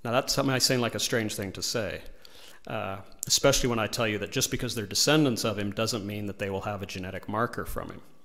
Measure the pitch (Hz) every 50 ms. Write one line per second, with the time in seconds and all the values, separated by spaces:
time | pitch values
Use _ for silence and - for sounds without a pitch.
0 | - 117 117 131 143 - - 147 135 139 135 123 - - 139 123 120 113 - 104
1 | - - 135 117 110 107 - - 101 95 90 - - - - 120 107 87 82 80
2 | - - - - - - - - - - - - - - - 110 101 98 95 101
3 | - - - - - - - - - 139 131 - - 123 120 113 107 104 - -
4 | 117 110 104 101 98 101 - 135 123 - 131 110 127 120 117 117 101 92 101 -
5 | - - 147 160 151 135 117 104 - 113 104 104 101 101 98 - 113 107 123 113
6 | 95 101 104 104 104 101 95 - 104 98 95 98 - 107 104 98 98 95 - 98
7 | 90 92 95 90 - - 104 107 120 120 - - 87 - - - 87 82 - -
8 | - - - -